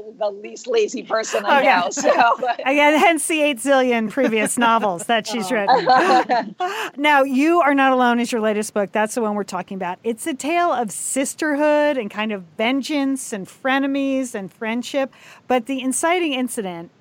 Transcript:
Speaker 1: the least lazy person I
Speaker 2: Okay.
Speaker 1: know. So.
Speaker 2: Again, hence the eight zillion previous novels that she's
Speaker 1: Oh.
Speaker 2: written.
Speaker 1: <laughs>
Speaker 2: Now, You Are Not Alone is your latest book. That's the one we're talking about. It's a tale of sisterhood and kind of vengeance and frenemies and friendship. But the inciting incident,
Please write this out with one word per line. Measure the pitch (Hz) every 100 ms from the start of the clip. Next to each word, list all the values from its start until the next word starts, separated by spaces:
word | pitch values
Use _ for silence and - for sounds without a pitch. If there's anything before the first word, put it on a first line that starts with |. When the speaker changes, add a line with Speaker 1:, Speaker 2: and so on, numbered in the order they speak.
| 214 220
Speaker 1:
the | 214
least | 202 220 226 -
lazy | 233 208 254
person | - 220 226 226 202
I | 285
Speaker 2:
Okay. | 277 -
Speaker 1:
know. | 175
So. | - 285 539 240 - 247 233
Speaker 2:
Again, | - 285 294 302
hence | 370 320 -
the | 311
eight | 294 254
zillion | 277 277 254 240 220
previous | 233 247 220 214 -
novels | 240 226 220 170 -
that | 233 214
she's | 226 190
Speaker 1:
Oh. | 240
Speaker 2:
written. | 202 254 196 254 359 254 214 240 208 -
Speaker 1:
<laughs> | 359 415 403 -
Speaker 2:
Now, | 294 294
You | 269 254 302 349
Are | 277 277
Not | 269
Alone | 254 247 240
is | 240
your | 240
latest | 214 214 214
book. | - 196
That's | 220 214 254
the |
one | 214 208
we're |
talking | 196 185 185 190
about. | 180 180 220
It's | 233 320
a |
tale | 269 269 339 349
of | 262 226
sisterhood | - - 269 277 - 320 285 302 294 294 285
and | 202
kind | 202 220
of | 202 170 -
vengeance | 220 277 254 302 269 269 -
and | 208 180
frenemies | - 269 269 277 277 269 262 254 220
and | 190
friendship. | - 220 233 233 285 269 - - - -
But | 254 233
the | 269
inciting | 254 247 330 359 339
incident, | 254 254 - 190 170 170 _